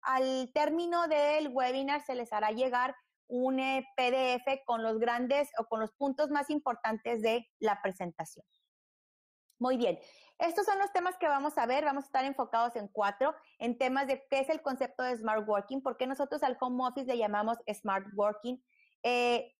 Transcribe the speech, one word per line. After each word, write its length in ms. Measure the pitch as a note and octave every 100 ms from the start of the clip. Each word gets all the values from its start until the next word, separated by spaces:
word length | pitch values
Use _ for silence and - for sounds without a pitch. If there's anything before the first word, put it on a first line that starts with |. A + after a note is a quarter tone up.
al 500 | - C4 C4 C4 B3
término 540 | D4+ D4+ D#4+ E4+ E4+ E4+
del 400 | D4+ D4 D4+ D4+
webinar 540 | B3 B3+ C4 C#4 C#4+
se 120 | C#4
les 180 | B3+ A#3
hará 200 | G#3+ G#3+
llegar 420 | A3 B3+ B3 B3+ C4 _ _ _
un, 320 | B3 B3+ C4
eh, 260 | C4 C4+ C4 -
P 140 | B3+
D 220 | C4 B3+
F 280 | B3 B3 C4+
con 180 | - A#3
los 160 | A3+ A3
grandes 480 | A3+ A#3+ B3 C#4 C#4+ -
o 60 |
con 160 | A3 A3
los 120 | A3
puntos 380 | _ C#4 C4+ D4+
más 200 | D4 C#4
importantes 720 | D4+ C#4 A#3 A3 A3 - A#3
de 300 | A3 A#3 A#3 _
la 240 | G#3+ G3
presentación. 640 | G3+ F#3 F3+ - D#3+ - - _ _ _ _ _ _ _ _ _ _ _
Muy 180 | B3 B3+
bien, 220 | A3+ E3+ - - - _
estos 280 | E4+ E4+ G4+
son 120 | G4
los 140 | G4
temas 260 | G4+ F4+ F4+
que 80 | D#4+
vamos 320 | C#4 C#4+ D4
a 80 | A#3
ver, 180 | C4
vamos 200 | D4+ C#4
a 20 | C#4
estar 180 | C4
enfocados 520 | C4 C#4 B3 A3+ A#3+ A#3
en 100 | G3+
cuatro, 480 | - G3+ G3+ C4+ D#4 - _
en 180 | A#3 A#3+
temas 300 | B3+ C4 C4+
de 180 | C4 -
qué 80 | C4+
es 100 | C4+
el 120 | D#4
concepto 400 | C#4+ C4 B3+ -
de 140 | B3+ B3
Smart 300 | A3 G#3+ G#3+
Working, 340 | G#3 G3+ C4+
por 140 | C4 A#3
qué 100 | B3+
nosotros 380 | C4+ C#4 D4+
al 120 | C#4 B3
home 260 | B3+ B3 B3+
office 200 | B3 B3+
le 120 | A#3+
llamamos 400 | G#3+ G#3 G#3+ A3+ -
Smart 380 | G#3 G#3 G3 G3
Working, 480 | G3+ G#3 G#3 A#3+ B3+ _ _ _ _
eh, 500 | A#3 B3 A#3+ A#3+ - _